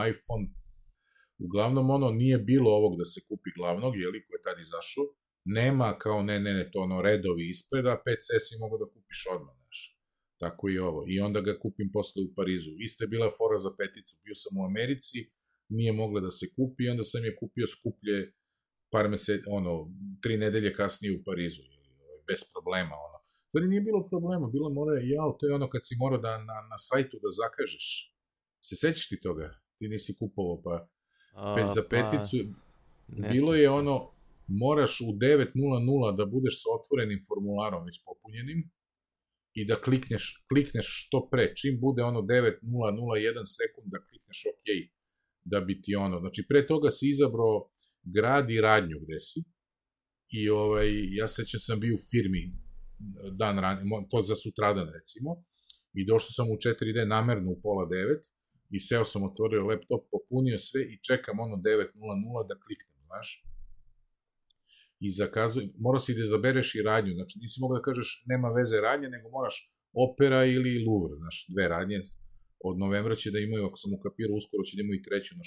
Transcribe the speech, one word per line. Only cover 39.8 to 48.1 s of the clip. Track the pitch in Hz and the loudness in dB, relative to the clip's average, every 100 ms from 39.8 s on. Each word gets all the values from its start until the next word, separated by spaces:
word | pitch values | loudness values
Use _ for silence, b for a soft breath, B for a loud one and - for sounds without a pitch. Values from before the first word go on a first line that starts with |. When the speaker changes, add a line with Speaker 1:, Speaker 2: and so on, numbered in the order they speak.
| - 131 - 113 - - - | 2 2 2 -4 -4 -8 0
Speaker 1:
klikneš | 139 143 113 - - | 2 2 -2 -4 -6
što | - 131 - | -2 -2 0
pre, | 127 95 - | 2 2 2
čim | 139 123 | -2 0
bude | 131 123 | 2 2
ono | 120 120 | 0 0
devet | 98 123 113 - | 4 4 4 2
nula | 117 123 110 | -2 0 0
nula | 104 120 107 | 0 0 0
jedan | 110 117 98 | 0 -2 -6
sekund | - 113 - 104 | -6 -8 -8 -12
da | 95 | -12
klikneš | _ - _ - 107 | _ -20 _ -6 -6
ok, | - - 95 82 _ _ _ _ _ | -4 -2 -2 -4 _ _ _ _ _
da | 87 101 | -2 -2
bi | 95 95 | 0 -4
ti | - 101 | -2 0
ono, | 98 87 | 0 -2
znači | 90 - - | -4 -6 4
pre | 139 143 | 4 6
toga | 160 147 | 4 2
si | - 139 | 2 0
izabrao | 139 135 113 113 107 - _ b b | 4 2 4 4 4 -2 _ b b
grad | 90 | -4